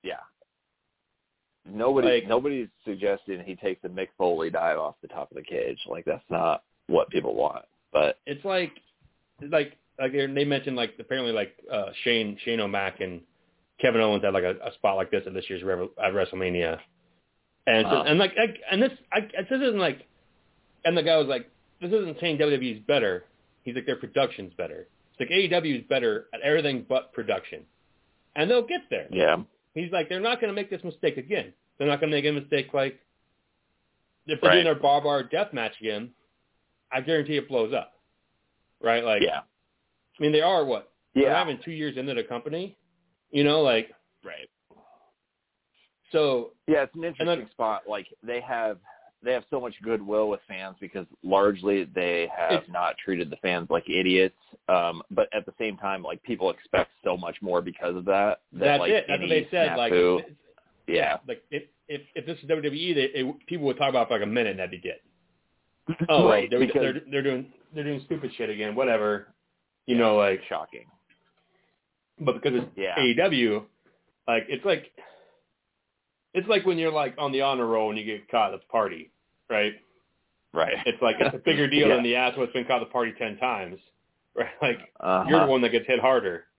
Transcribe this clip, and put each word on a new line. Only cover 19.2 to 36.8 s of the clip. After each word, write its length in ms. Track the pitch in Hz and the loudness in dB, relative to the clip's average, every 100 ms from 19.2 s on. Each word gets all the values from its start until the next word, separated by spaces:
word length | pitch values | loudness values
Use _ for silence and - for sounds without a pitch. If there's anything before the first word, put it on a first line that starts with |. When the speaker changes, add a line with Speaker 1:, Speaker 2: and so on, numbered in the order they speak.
Speaker 2:
this 380 | 214 - 190 262 | -4 -8 -4 -2
isn't, 180 | 269 214 | 0 0
like, 280 | 175 131 - _ _ _ _ _ _ _ | -2 -2 -12 _ _ _ _ _ _ _
and 120 | 170 170 | 0 2
the 60 | |
guy 140 | 156 160 | 4 4
was 100 | 139 | 2
like, 240 | 127 117 _ _ _ | -2 -6 _ _ _
"This 100 | 180 | -2
isn't 280 | 214 185 151 | 0 0 -4
saying 160 | 175 147 | -4 0
W 180 | 151 139 | 2 2
W 180 | 127 107 | -2 -8
E's 40 | 107 | 0
better." 380 | 147 107 90 - _ _ _ | 2 2 -2 -6 _ _ _
He's 100 | - | -10
like, 120 | 123 127 | -8 -6
"Their 100 | 127 | -6
production's 580 | 110 - 131 - 95 | -4 -2 -2 -4 -16
better." 320 | - 85 78 90 _ _ | -10 -10 -10 -18 _ _
It's 100 | _ | _
like, 100 | 143 | -2
"A 100 | 180 | 0
E 80 | 190 | 2
W 260 | 175 160 131 | 0 0 -4
is 40 | 110 | 0
better 380 | 135 120 107 - | 0 0 -2 -6
at 80 | 113 | -6
everything 440 | 139 151 147 131 - | 0 2 2 -2 -2
but 240 | 131 - | -2 -2
production," 540 | - 110 98 - 78 - _ _ _ _ _ _ - | -10 -4 -4 -4 -18 -18 _ _ _ _ _ _ -4
and 120 | 165 | 2
they'll 140 | 247 | 2
get 200 | 240 349 - | 0 -6 -4
there. 200 | 104 - | -8 -4
Speaker 1:
Yeah. 320 | 92 78 - - _ _ | 2 4 2 -2 _ _
Speaker 2:
He's 160 | - 170 | -10 -6
like, 180 | 180 156 | -4 -4
"They're 120 | 180 | -4
not 200 | 214 240 | -4 -2
gonna 120 | 226 | -4
make 180 | 202 196 | -4 -8
this 140 | 185 | -8
mistake 320 | 180 - 165 139 | -10 -4 -4 -4
again. 360 | 135 196 95 _ _ _ | -6 -6 -6 _ _ _
They're 120 | 143 | -2
not 100 | 143 | 0
gonna 120 | 156 | 0
make 120 | 151 | 0
a 60 | 147 | 0
mistake 420 | 147 143 143 135 | -2 -2 -4 -2
like 280 | 143 135 - _ _ _ _ _ _ _ _ _ _ _ _ - | -2 -2 -4 _ _ _ _ _ _ _ _ _ _ _ _ -8
if 120 | 151 | 2
they're 80 | 180 | 6
Speaker 1:
Right. 40 | |
Speaker 2:
doing 100 | 180 170 | 6 6
their 80 | 151 | 4
barbed 300 | 143 143 143 | 4 4 2
wire 180 | 143 | 0
death 280 | 120 156 208 | -2 -2 -2
match 200 | 139 110 - | -4 -6 -6
again. 340 | 110 104 120 _ _ _ _ _ _ _ | -6 -6 -8 _ _ _ _ _ _ _